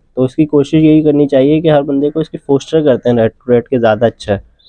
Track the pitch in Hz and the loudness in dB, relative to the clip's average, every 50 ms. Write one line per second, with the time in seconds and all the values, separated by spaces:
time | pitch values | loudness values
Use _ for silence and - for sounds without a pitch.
0 | _ _ _ - 131 127 - - 156 151 - 147 139 - - 160 156 156 156 156 | _ _ _ -4 -4 -4 -2 -2 -4 0 0 0 0 0 0 2 4 4 4 4
1 | 151 151 147 143 147 139 - 131 131 143 156 160 156 160 151 143 143 151 139 139 | 2 2 2 2 0 0 2 0 2 2 0 0 0 0 0 0 0 -2 -2 -2
2 | 143 147 147 160 156 - - - - - 139 135 - - - 160 151 147 123 113 | -2 -2 -4 -4 -8 -8 -10 -16 -4 -2 -2 -2 -2 -2 -2 0 0 0 0 0
3 | - 123 120 117 113 110 - _ _ - 123 117 117 - - 127 113 110 107 104 | 0 -2 0 0 0 -2 -4 _ _ -2 0 0 0 -2 -4 0 0 0 0 2
4 | 120 113 - _ - 110 101 98 - _ _ _ _ | 0 -2 -4 _ -6 -6 -6 -6 -6 _ _ _ _